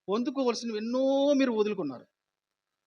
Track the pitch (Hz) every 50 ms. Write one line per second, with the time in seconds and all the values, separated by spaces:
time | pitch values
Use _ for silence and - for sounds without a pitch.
0 | _ - 196 233 247 294 254 277 262 247 226 233 240 233 214 214 220 233 247 262
1 | 269 269 269 277 277 285 285 269 269 254 226 214 208 214 208 190 165 139 127 117
2 | - _ _ _ _ _ _ _ _ _ _ _ _ _ _ _ _